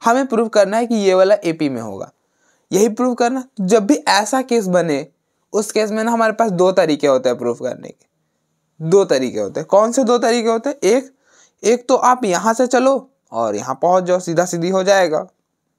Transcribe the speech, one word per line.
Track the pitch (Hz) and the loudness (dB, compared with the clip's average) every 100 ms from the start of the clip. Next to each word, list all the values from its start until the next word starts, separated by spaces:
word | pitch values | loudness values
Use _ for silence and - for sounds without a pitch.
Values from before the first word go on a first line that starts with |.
हमें | 233 247 262 | 0 2 0
प्रूफ | 220 226 | -2 0
करना | 214 196 220 | 2 2 0
है | 233 | -2
कि | 226 | 0
ये | 196 | 2
वाला | 185 190 202 | 4 4 2
एपी | 175 160 147 | 0 -2 -4
में | 123 | -4
होगा, | 110 95 - _ _ _ _ _ - | -8 -10 -14 _ _ _ _ _ -2
यही | 175 226 | 2 2
प्रूफ | 214 254 240 | 0 -2 0
करना। | 240 262 254 - | -2 -2 -10 -6
जब | 185 226 202 | 2 2 2
भी | 294 - | 0 2
ऐसा | 196 208 233 | 0 0 -2
केस | 254 233 190 | 0 -2 0
बने, | 180 170 139 156 _ _ _ _ | 0 0 -4 -6 _ _ _ _
उस | 202 214 | -6 -2
केस | 220 214 | -2 -2
में | 220 | -2
ना | 220 | -2
हमारे | 233 220 | 0 -2
पास | 214 233 | 0 -2
दो | 180 185 | 2 2
तरीके | 190 160 143 143 | 2 2 2 2
होते | 131 127 | 2 0
हैं | 120 | -2
प्रूफ | 120 117 | -4 -4
करने | 123 - - | -8 -10 -16
के। | - _ _ _ _ _ _ _ - 160 | -20 _ _ _ _ _ _ _ -10 2
दो | 196 185 | 2 4
तरीके | 139 127 104 | 0 -2 -4
होते | 98 90 | -6 -6
हैं। | 156 | 0
कौन | 190 226 | 2 2
से | 240 | 0
दो | 240 240 | 0 0
तरीके | 233 240 226 | 0 0 0
होते | 226 269 | -2 -4
हैं? | 294 | -4
एक, | 180 247 269 _ _ _ _ _ | 0 0 -2 _ _ _ _ _
एक | 202 240 - | -2 -2 0
तो | 240 | 0
आप | 247 247 220 | 2 0 0
यहाँ | 175 214 | 0 0
से | 226 247 | 0 0
चलो | 247 262 269 - _ _ | 2 2 0 -6 _ _
और | 113 113 104 | -6 -4 -4
यहाँ | 117 131 | -6 -4
पहुँच | 170 185 | 0 2
जाओ, | 175 180 | 2 -2
सीधा | 180 160 180 | -2 -2 -2
सीधी | 175 170 | -2 -2
हो | 190 | 0
जाएगा, | 185 196 175 151 - _ _ _ _ | 2 2 2 -2 -8 _ _ _ _